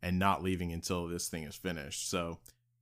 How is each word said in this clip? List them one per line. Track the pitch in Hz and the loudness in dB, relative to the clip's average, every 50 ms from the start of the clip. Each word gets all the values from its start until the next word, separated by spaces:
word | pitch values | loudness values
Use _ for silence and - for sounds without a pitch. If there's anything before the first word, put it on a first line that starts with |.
and | - 90 90 90 | 0 2 4 6
not | 95 98 95 71 | 6 6 4 4
leaving | 87 95 95 85 90 85 | 2 2 2 2 0 -2
until | 82 82 - - 95 87 85 | -2 -2 -2 0 0 0 0
this | 85 87 87 - - | -2 -2 -4 -4 -4
thing | - 82 | -6 -6
is | 78 71 - | -6 -8 -8
finished. | - - 92 85 78 71 - - - - - | -6 -4 -4 -2 -2 -4 -6 -6 -6 -4 -2
So, | 98 90 85 85 85 - - - - _ _ _ _ _ | -2 -2 -2 -2 -4 -8 -12 -18 -20 _ _ _ _ _